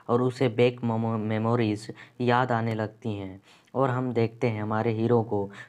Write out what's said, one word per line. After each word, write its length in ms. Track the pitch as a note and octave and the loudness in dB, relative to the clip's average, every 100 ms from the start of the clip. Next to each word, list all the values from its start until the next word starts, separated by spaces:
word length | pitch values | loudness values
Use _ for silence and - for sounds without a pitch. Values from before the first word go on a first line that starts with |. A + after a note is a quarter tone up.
| - | 0
और 120 | A#2+ | 2
उसे 260 | B2+ B2 C3 | 2 2 0
बैक 340 | A2 A#2+ B2 | 4 2 2
मोमो-, 360 | A#2 A2+ A2+ A2+ | -2 0 0 -2
मेमोरीज 760 | G#2+ A2 A2+ A#2+ A2 G#2 - - - - | -2 0 0 2 2 -2 -6 -16 -14 -4
याद 300 | B2 A#2+ B2+ | 2 2 2
आने 240 | A#2 A2+ A2 | 0 0 -2
लगती 380 | G#2+ - A#2+ | -4 -6 -8
हैं। 280 | G2+ F#2+ G2 _ - _ B2 | -6 -8 -14 _ -20 _ -2
और 140 | C3+ | 0
हम 240 | B2 B2+ | 0 -2
देखते 340 | A#2 A2+ A2+ B2 | 0 0 0 -2
हैं 140 | G#2+ | -2
हमारे 300 | G#2+ G#2+ A2+ | -2 -2 0
हीरो 320 | A2 A2+ A#2+ | 0 2 2
को 260 | A2 G#2 G2 - | 2 -2 -4 -8